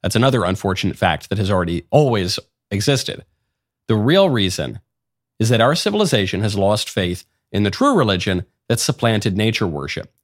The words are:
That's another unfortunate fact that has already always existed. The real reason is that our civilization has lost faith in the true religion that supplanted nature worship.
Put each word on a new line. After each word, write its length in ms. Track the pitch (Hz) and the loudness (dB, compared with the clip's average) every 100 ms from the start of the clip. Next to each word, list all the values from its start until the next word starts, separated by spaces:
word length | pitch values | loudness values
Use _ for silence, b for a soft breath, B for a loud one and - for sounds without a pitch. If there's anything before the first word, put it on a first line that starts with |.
That's 140 | - 110 | -2 2
another 280 | 131 127 | 2 2
unfortunate 540 | 90 92 98 95 95 - | 0 -2 -2 -2 -4 0
fact 320 | 92 76 - | 0 0 -4
that 80 | 98 | -4
has 140 | 98 | 0
already 320 | 95 87 85 - | 0 -2 -4 0
always 480 | 143 143 110 90 - - _ _ | 2 2 0 -2 -4 -10 _ _
existed. 540 | 101 120 135 - - - _ _ _ _ _ - | -4 0 0 -2 -10 -14 _ _ _ _ _ -2
The 80 | 110 | 0
real 340 | 113 185 190 | 2 4 4
reason 520 | 120 95 - 67 - _ _ _ _ _ _ | 2 0 -2 -8 -10 _ _ _ _ _ _
is 80 | 113 | 0
that 120 | 113 | 4
our 120 | 117 | 4
civilization 680 | 170 214 208 202 120 95 90 | 2 -2 0 2 2 0 -2
has 160 | 107 101 | -2 0
lost 320 | 98 104 - | 0 0 -2
faith 340 | - 90 87 - _ _ | -4 -4 -6 -12 _ _
in 120 | 101 | 0
the 80 | 104 | 0
true 260 | - 277 233 | 2 2 4
religion 480 | 113 92 101 90 - _ _ | 2 0 0 -2 -4 _ _
that 120 | 117 | -2
supplanted 580 | - - 117 107 107 95 | -2 0 0 0 0 0
nature 300 | 110 113 98 | 0 0 -4
worship. 440 | 73 69 - - _ | -4 -8 -10 -12 _